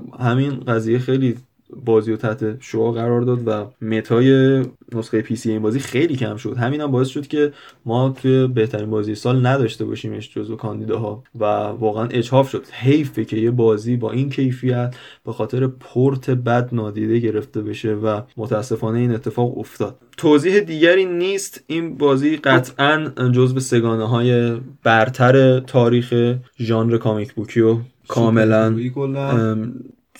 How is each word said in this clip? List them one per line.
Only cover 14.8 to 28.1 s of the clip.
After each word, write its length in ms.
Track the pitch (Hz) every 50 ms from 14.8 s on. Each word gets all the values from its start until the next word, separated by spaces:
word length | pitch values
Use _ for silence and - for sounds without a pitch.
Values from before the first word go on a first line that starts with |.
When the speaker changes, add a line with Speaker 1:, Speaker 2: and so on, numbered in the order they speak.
| 123 120 123 - - - - _ _
Speaker 1:
به 80 | - 110
خاطر 340 | - 113 107 - 127 131 135
پورت 600 | 131 - - - - 123 127 135 139 135 - -
بد 400 | 127 123 120 120 117 120 123 127
نادیده 480 | 123 120 107 107 104 110 110 110 110 120
گرفته 420 | 120 110 107 107 107 - - 113
بشه 320 | 107 104 104 - - 110 107
و 280 | 104 107 110 107 104 117 - _ -
متاسفانه 600 | 110 - 120 107 107 - 117 110 - 110 110 120
این 120 | 123 123
اتفاق 460 | 117 110 - 113 - - 120 123 123 -
افتاد. 400 | 113 - - - 107 101 - - _ _ _ -
توضیح 420 | - 151 151 147 143 180 185 208
دیگری 460 | 180 165 160 156 156 170 180 190 190
نیست، 580 | 185 175 170 175 190 196 196 190 - - - - -
این 300 | 151 165 165 165 - -
بازی 400 | 147 143 135 131 143 151 156 151
قطعاً 720 | - 139 131 127 127 - - - 139 143 151 156 156 139 127 - 127 127 123
جزو 260 | 123 127 127 127 131
سگانه‌های 1000 | 127 - 127 117 113 117 113 113 110 110 120 117 120 123 123 120 120 117 117 120 131 - - _ -
برتر 760 | 117 113 113 110 113 127 - 123 123 131 135 135 131 127 127
تاریخ 760 | 127 - - 131 120 117 120 123 120 - 120 120 117 120 123 127 123 - _ -
ژانر 380 | 120 110 113 113 113 117 117 113
کامیک 360 | - 113 110 107 104 101 -
بوکی 280 | - 104 - - 120
و 160 | 113 110 113 117 120 - _ _ _
کاملاً، 600 | -